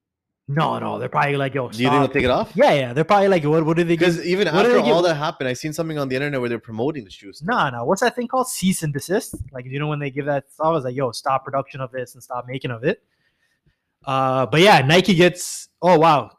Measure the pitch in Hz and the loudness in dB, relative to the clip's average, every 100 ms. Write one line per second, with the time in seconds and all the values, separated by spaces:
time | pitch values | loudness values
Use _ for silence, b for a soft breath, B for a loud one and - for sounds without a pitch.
0 | _ _ _ _ - 147 139 117 107 107 | _ _ _ _ -6 -2 0 -2 -6 -6
1 | 123 151 147 143 135 135 123 110 131 143 | -4 -2 0 0 -2 -4 -6 -2 2 4
2 | 135 139 123 147 220 185 277 147 123 127 | 2 2 2 0 -2 2 4 4 0 -2
3 | 160 202 202 185 147 160 156 170 170 170 | 2 4 4 2 2 2 2 0 0 2
4 | 175 165 160 190 185 165 233 240 208 160 | 2 0 -2 0 0 2 2 2 2 2
5 | 175 151 156 - 131 127 156 151 165 151 | 2 0 -4 -4 -6 -4 -6 -6 -6 -4
6 | 135 131 147 139 123 113 113 110 135 156 | -4 -4 -2 -4 -4 -4 -8 -4 -4 -4
7 | 95 - 98 - 165 240 147 120 127 190 | -12 -20 -20 -12 -4 0 0 -2 -2 0
8 | 240 247 240 262 - - 185 - 156 139 | 0 -2 -4 -2 -2 -2 -2 0 -4 -6
9 | - 202 - - - 127 127 139 151 147 | -4 -4 -4 -12 -14 -14 -10 -6 -6 -4
10 | 143 135 139 143 - - 156 165 127 127 | -6 -6 -4 -4 -6 -4 -2 0 -2 -4
11 | 127 - 143 131 - 135 - 135 127 131 | -4 -4 -4 -4 -2 -6 -6 -10 -10 -10
12 | 123 127 - 123 123 131 135 117 139 - | -12 -14 -12 -12 -10 -10 -8 -4 -4 -6
13 | _ _ _ _ _ _ _ _ _ _ | _ _ _ _ _ _ _ _ _ _
14 | 139 135 131 131 120 156 196 165 135 180 | -4 0 0 0 2 4 6 6 6 4
15 | 180 170 175 170 - - - _ 170 165 | 4 4 4 2 -8 -12 -16 _ 4 6
16 | 165 143 107 | 6 4 0